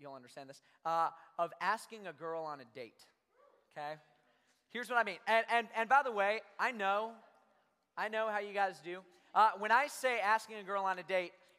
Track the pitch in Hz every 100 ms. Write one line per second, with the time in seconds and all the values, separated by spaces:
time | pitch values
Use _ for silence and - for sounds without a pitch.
0 | 143 135 123 143 135 135 _ _ 165 165
1 | 160 - - - 170 - 180 220 - 226
2 | 190 147 160 165 156 143 120 131 113 _
3 | - _ _ _ _ _ _ 156 147 156
4 | _ _ _ _ _ _ _ 226 240 240
5 | 208 170 - 226 226 233 220 220 226 269
6 | 277 208 196 214 - - 226 233 196 202
7 | 226 220 - _ _ _ _ _ _ -
8 | 208 220 220 208 208 196 196 160 160 185
9 | 185 _ _ 185 214 196 214 233 294 -
10 | 254 233 196 220 - 214 190 202 190 180
11 | 170 185 175 - _